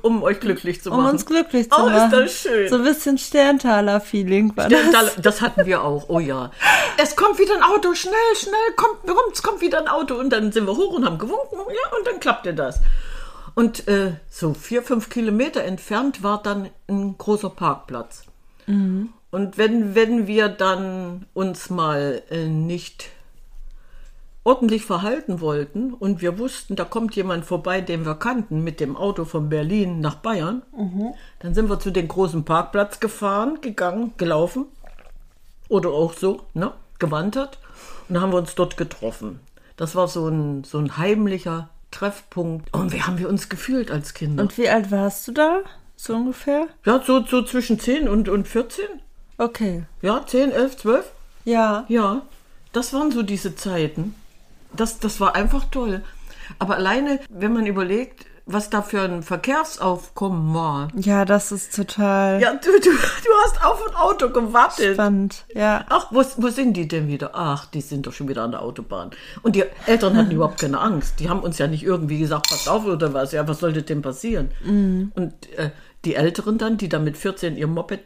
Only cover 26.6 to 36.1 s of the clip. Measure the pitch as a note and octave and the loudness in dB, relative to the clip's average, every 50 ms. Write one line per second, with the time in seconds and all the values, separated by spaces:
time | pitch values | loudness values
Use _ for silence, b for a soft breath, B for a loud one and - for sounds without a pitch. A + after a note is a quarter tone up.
26.6 | - - G3 G3 F3 - - A3+ A3+ G#3+ - G3+ F#3 F#3+ F3 E3+ D#3 - F3+ D#3+ | -10 -8 -6 -6 -6 -4 -4 -4 -4 -2 -2 -2 -2 -2 -4 -4 -4 -4 -6 -4
27.6 | D3+ F3+ F#3 F#3+ F#3 F#3 E3+ D#3+ D#3+ D#3 D3+ D#3 - A#3+ B3+ A#3 G#3 - D#3 D#3 | -2 -2 -2 -2 -2 -4 -4 -4 -4 -4 -4 -4 -4 -2 -2 -2 -4 -2 -4 -2
28.6 | E3 E3 D3+ - D3+ C3 - - F#3 G3+ F#3+ F3 E3 - - D#3+ D3+ D3+ D#3 D3+ | -2 -4 -4 -4 -4 -4 -4 -2 -4 -2 -2 -4 -6 -4 -4 -4 -2 -2 -2 -2
29.6 | D3+ E3 G#3 G#3+ G3 F3+ E3+ D#3+ D3+ D3 C#3+ - - A3+ A3 F3 D3+ F3 A#3 B3+ | 0 0 0 0 0 0 -2 -2 -4 -4 -4 -4 -4 -4 -2 -2 -2 -4 -4 -6
30.6 | - - D4+ A#3+ G#3 F3+ F3+ G3 G#3+ A#3+ b b b b b - - F3 E3 A3 | -8 -10 -8 -6 -6 -4 -4 -4 -6 -6 b b b b b -10 -4 0 2 2
31.6 | A3 G3+ G3+ - - G3 F3 F#3 E3 D#3 - F#3 F#3+ E3 E3 E3 D3+ - D#3+ E3+ | 2 2 0 -2 -2 -2 -2 -2 -2 0 0 0 0 0 0 -2 0 2 2 0
32.6 | E3+ - - G3+ G3+ G3+ - - - G#3+ - - G#3 G3 G3 G#3 A3+ C#4+ D#4 D#4 | 0 2 0 0 0 0 -2 -4 -4 -4 -4 -4 -2 0 0 0 0 -2 -4 -6
33.6 | - A#3 G3+ - F3+ F3+ F3+ A3 A#3+ A3+ - - F3+ E3+ D#3+ D3+ E3+ F3 - B3+ | -8 -8 -4 -2 -2 -2 -2 -2 -4 -6 -4 -4 -2 0 2 2 0 0 -2 -4
34.6 | C#4+ - - - - - - - - - - - - - _ _ - - - - | -8 -8 -10 -18 -18 -18 -18 -18 -18 -18 -20 -20 -20 -20 _ _ -20 -20 -20 -20
35.6 | - - G#3+ F#3+ E3+ E3+ C#3+ D3+ E3 D#3+ | -4 0 0 2 2 2 0 0 0 0